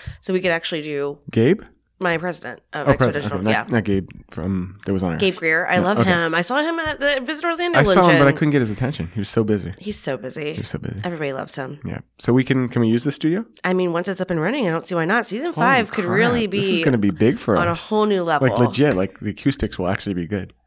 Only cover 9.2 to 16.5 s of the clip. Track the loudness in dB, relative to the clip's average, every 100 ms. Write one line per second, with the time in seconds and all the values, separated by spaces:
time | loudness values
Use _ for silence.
9.2 | -2 0 2 0 -2 -10 -8 -6 -6 -6
10.2 | -8 -10 -8 -8 -8 -8 -8 -8 -8 -6
11.2 | -6 -6 -8 -8 -10 -10 -10 -10 -12 -6
12.2 | 2 4 4 0 0 2 2 2 0 -2
13.2 | -2 -2 -4 _ -2 0 0 -2 -4 -4
14.2 | -4 -2 -2 0 0 -2 -2 -2 0 0
15.2 | -2 -4 -6 0 2 2 0 -2 -2 2
16.2 | 2 2 -2